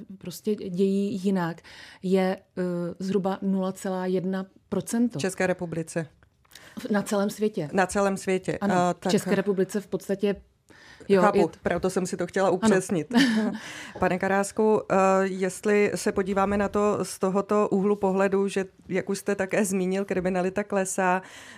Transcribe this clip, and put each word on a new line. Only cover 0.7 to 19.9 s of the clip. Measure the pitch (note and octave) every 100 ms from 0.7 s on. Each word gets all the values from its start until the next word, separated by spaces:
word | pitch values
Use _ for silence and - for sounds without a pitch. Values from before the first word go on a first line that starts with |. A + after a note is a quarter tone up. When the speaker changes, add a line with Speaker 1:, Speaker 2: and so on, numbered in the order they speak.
| F3 G3 G3 G3+ G3
Speaker 1:
jinak, | F#3+ F#3+ E3+ E3+ - - - -
je, | F#3 F#3+ F#3 F#3+
eh, | _ - F3+ F3 F3 F3+
zhruba | F#3+ G3+ F#3 F#3+
nula | G3 F#3+ F#3
celá | F#3+ G3 F#3 F#3
jedna | F#3 F3+ F#3+ F#3+ _ -
procento? | F#3+ F3+ A#3 A#3+ D3
Speaker 2:
V |
České | F#3+ - F#3
republice. | F3+ F3 D#3+ D#3+ E3+ D#3 _ _ _ _ - - -
Speaker 1:
V-, | -
na | G#3
celém | G3+ G3+ G3+
světě. | G#3 G#3+ G#3+ D3
Speaker 2:
Na | F#3 F3+
celém | G#3 G3 F#3+
světě. | - F#3 F#3 -
Speaker 1:
Ano, | G3+
Speaker 2:
A | F3+ F3+
Speaker 1:
v | E3+
Speaker 2:
tak | F#3+
Speaker 1:
České | G#3 F#3
republice | G3 G3+ F#3+ F#3 G#3
v | G3
podstatě, | F#3 - G3 G#3 G3 - _ _ - - - -
jo, | G3
Speaker 2:
Chápu, | G3+ G3
Speaker 1:
je | E3 -
Speaker 2:
proto | G3 F3 F#3
jsem | F#3+ F3+
si | F3+
to | F3
chtěla | G3 F#3+
Speaker 1:
Ano. | F#3
Speaker 2:
upřesnit. | A3 G3 F#3 G#3 - B3 C4+ A3 G#3+
Speaker 1:
<laughs> | A3 - - - -
Speaker 2:
Pane | F#3 F3+
Karásku, | F#3+ G3 G3+ - G#3+ G#3+ -
eh, | F#3+ F#3+ F#3+
jestli | F#3+ F#3 F#3 - G#3+ G#3 G#3
se | F3+ G#3+
podíváme | G3+ F#3+ G3+ G3 G3+
na | G3
to | G#3 G#3 G3+
z | F3+ -
tohoto | F#3 G3 G3 G#3 G#3
úhlu | G3 G3+ G3+
pohledu, | F#3+ F#3+ G3 G3 G3
že, | G3 F#3 _ -
jak | F3+ -
už | G3
jste | -
také | G3+ F#3+ F3
zmínil, | G3 F#3+ F#3